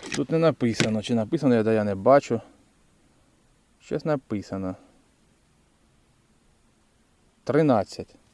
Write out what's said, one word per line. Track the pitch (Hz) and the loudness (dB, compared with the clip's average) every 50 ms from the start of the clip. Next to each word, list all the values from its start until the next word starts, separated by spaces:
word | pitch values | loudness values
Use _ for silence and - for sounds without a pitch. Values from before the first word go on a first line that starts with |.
| - - - | -14 -8 -6
Тут | - 143 - | -6 -4 -2
не | 160 160 | 0 2
написано, | 165 160 - - 127 117 104 - - 113 110 110 | 2 0 0 0 -2 0 0 0 0 0 -2 -4
чи | 101 - 120 | -2 -2 -2
написано, | 113 107 107 165 165 156 135 120 | -2 -2 -2 -4 0 2 2 2
я, | 113 107 113 | 4 4 2
я | 113 110 104 | 2 2 0
не | 104 98 | 0 -4
бачу. | 95 98 123 135 143 - - 120 110 - - _ _ _ _ _ _ _ _ _ _ _ _ _ _ _ _ _ _ _ _ _ _ _ _ _ _ | 2 4 6 6 6 4 0 -4 -6 -6 -10 _ _ _ _ _ _ _ _ _ _ _ _ _ _ _ _ _ _ _ _ _ _ _ _ _ _
Щось | _ - - 151 - | _ -8 -8 -6 -4
написано. | 160 151 135 - - 110 101 92 - 95 95 95 92 92 - - _ _ _ _ _ _ _ _ _ _ _ _ _ _ _ _ _ _ _ _ _ _ _ _ _ _ _ _ _ _ _ _ _ _ _ _ _ _ _ _ _ _ _ _ _ _ _ _ _ _ _ _ | -4 -6 -6 -6 -8 -8 -8 -8 -8 -8 -8 -8 -8 -10 -12 -16 _ _ _ _ _ _ _ _ _ _ _ _ _ _ _ _ _ _ _ _ _ _ _ _ _ _ _ _ _ _ _ _ _ _ _ _ _ _ _ _ _ _ _ _ _ _ _ _ _ _ _ _
Тринадцять. | - 117 151 160 147 123 107 92 - - - 85 - - _ _ _ | -2 0 2 2 2 2 0 0 -4 -8 -14 -14 -16 -18 _ _ _